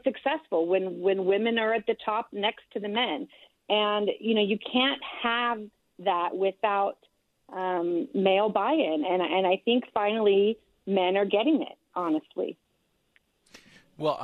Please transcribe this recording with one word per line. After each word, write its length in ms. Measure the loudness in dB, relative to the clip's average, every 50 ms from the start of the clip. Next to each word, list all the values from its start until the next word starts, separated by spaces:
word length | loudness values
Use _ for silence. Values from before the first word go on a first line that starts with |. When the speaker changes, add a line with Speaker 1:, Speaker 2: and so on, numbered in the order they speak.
| 0
Speaker 1:
successful 640 | -2 -2 0 -2 -2 -2 -2 -4 _ -2 0 2 2
when, 340 | 2 2 0 -2 -4 -2
when 240 | 0 0 2 2 2
women 320 | 2 2 2 2 0 0 0
are 140 | 0 0 0
at 120 | 0 0 -2
the 80 | -2 -2 -2
top 220 | -4 -2 -2 -4 -6
next 320 | -6 -4 -4 -4 -4 -6 -10 _ -10
to 60 | -8
the 80 | -6 -4
men. 400 | -2 -2 -2 -2 -2 -4 -8 -10 -16 -20 -20 -20 _ _ _ 0
And, 400 | 0 2 2 2 0 0 0 -2 -2 -2
you 140 | -2 0 2
know, 60 | 2
you 160 | 2 2 0 -2 -4 -2
can't 300 | 0 0 0 0 -2 -4 -8 -12 -8 -6 -4
have 360 | -2 -2 -2 -2 -2 -4 -4 -8 -12 -18 _ _ _ _ -6
that 360 | -2 0 0 0 0 -2 -2 -2
without, 600 | -2 -2 -2 _ -2 0 2 2 0 0 -2 -6 _ _ _ _ _ _ _ _ _ -14
um, 560 | -10 -6 -4 -2 -2 -2 0 0 -2 -2 -4 -2 -2
male 340 | 0 2 4 4 4 2 2
buy-in. 540 | 0 0 0 0 2 2 2 0 0 -2 0
And, 160 | 0 0 0
and 240 | 0 0 0 2 2
I 160 | 2 2 0 0
think 180 | 0 0 0 0 -2 -2
finally 640 | -2 0 0 0 2 2 4 4 4 4 2 2 -2 _ _ _ _ _ -2
men 300 | 0 0 2 2 2 0
are 80 | 0
getting 360 | 0 0 0 2 2 2 0
it, 160 | 0 -4 -12 -18 _ _ -8
honestly. 640 | -6 -2 -2 -2 -2 -4 _ _ -8 -8 -8 -8 -12 _ _ _ _ _ _ _ _ _ _ _ _ _ _ _ _ _ _ -20 -20 -20 -20 -20 -20 -20 _ _ -4
Speaker 2:
Well, 200 | -2 -2 -2 -2